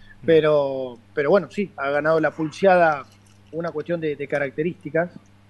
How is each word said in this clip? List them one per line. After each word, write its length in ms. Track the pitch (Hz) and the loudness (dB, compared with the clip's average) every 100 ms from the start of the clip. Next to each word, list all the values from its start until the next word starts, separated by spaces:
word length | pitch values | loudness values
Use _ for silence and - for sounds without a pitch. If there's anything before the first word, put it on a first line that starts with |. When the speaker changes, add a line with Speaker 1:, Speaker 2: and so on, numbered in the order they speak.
| - - | -20 -6
Speaker 1:
Mm. 40 | 127 | 2
Speaker 2:
Pero, 720 | 160 151 147 139 135 131 117 - | 4 4 2 0 -4 -8 -12 -10
pero 160 | - 143 | -4 2
bueno, 200 | 196 156 | 2 0
sí, 220 | - 175 139 | -6 -8 -6
ha 120 | 139 | -4
ganado 300 | 147 151 160 | 0 2 2
la 120 | 151 | 0
pulseada 760 | - 156 - 190 180 165 143 127 _ _ _ - | -4 -8 0 4 6 4 0 -8 _ _ _ -14
una 200 | 156 170 | -10 -8
cuestión 300 | 151 147 170 | -8 -6 -6
de, 140 | 156 139 | -6 -6
de 120 | 143 | -4
características, 840 | 147 139 139 165 - 151 160 175 - _ _ _ | -4 -4 -4 -6 -6 -6 -4 -4 -8 _ _ _